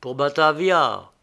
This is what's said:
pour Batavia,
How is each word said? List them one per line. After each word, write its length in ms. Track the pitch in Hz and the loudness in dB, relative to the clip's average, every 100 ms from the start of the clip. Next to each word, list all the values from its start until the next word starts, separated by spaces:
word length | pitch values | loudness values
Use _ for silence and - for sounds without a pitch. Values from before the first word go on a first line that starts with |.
pour 140 | 127 131 | -10 -4
Batavia, 960 | 143 151 156 151 185 170 131 98 - _ | -4 2 2 2 2 2 2 -2 -12 _